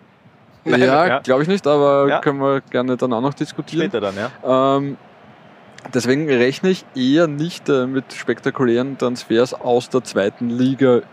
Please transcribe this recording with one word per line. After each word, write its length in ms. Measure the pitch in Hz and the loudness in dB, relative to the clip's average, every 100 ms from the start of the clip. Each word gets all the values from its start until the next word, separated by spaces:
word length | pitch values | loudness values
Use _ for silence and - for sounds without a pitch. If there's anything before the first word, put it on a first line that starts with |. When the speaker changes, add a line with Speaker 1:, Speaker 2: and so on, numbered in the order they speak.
| _ _ - _ _ _ 156 | _ _ -20 _ _ _ -2
Speaker 1:
Ja, 60 | 139 | 2
Speaker 2:
Nein, 60 | |
ja. 360 | 127 143 175 131 | 4 4 2 0
Speaker 1:
glaub 200 | - 131 | 0 0
ich 60 | 156 | 2
nicht, 160 | 196 139 | 0 2
aber 420 | 147 143 139 139 | 2 4 4 2
Speaker 2:
Ja. 100 | 151 | 2
Speaker 1:
können 220 | 147 139 | 0 0
wir 200 | 139 135 | 0 -2
gerne 360 | - 127 127 123 | -2 -4 -2 -2
dann 160 | 127 | -2
auch 80 | 113 | -2
noch 140 | 135 | -2
diskutieren. 540 | - 156 - 151 156 160 | -4 -8 -8 -8 -4 -2
Speaker 2:
Später 120 | 113 | -2
dann, 160 | 98 98 | -4 -6
ja. 600 | 120 131 135 131 135 139 | -8 -6 0 2 2 0
Speaker 1:
Ähm, 200 | 143 131 - - - - - - - - - | -2 -10 -16 -20 -20 -20 -20 -20 -20 -20 -6
deswegen 340 | 123 113 139 160 | -4 0 0 2
rechne 420 | 127 123 135 185 | 2 2 0 -2
ich 140 | 185 - 131 | -2 -6 -4
eher 320 | 127 151 165 | 0 2 2
nicht, 400 | 143 170 - - | 0 -6 -6 -2
äh, 180 | 139 127 | 0 0
mit 260 | 135 - | -4 -6
spektakulären 840 | - - 120 135 - 123 117 135 131 | -8 -6 -4 -4 0 2 2 0 -2
Transfers 560 | 123 123 - 113 127 | -4 -4 0 0 0
aus 360 | - 123 120 - | -2 -2 -2 0
der 120 | 131 | -4
zweiten 480 | - 107 101 - 120 | -2 -2 -2 -2 -4
Liga 520 | 120 131 131 131 120 - | 0 0 2 4 4 0